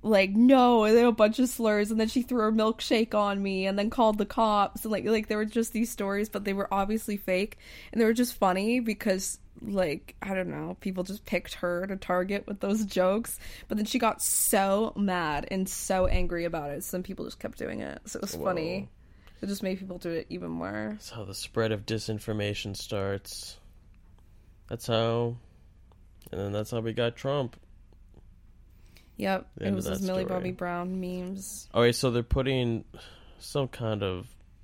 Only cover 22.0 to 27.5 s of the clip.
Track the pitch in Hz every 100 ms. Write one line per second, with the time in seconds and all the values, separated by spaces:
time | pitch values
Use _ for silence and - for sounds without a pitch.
22 | - 107 - 107 104 101 104 98 - 104
23 | 98 98 - - - - - - - -
24 | - - - - - - - 117 - 113
25 | 117 117 120 117 - - - - - -
26 | - - - - 101 104 107 120 113 110
27 | 120 120 135 143 127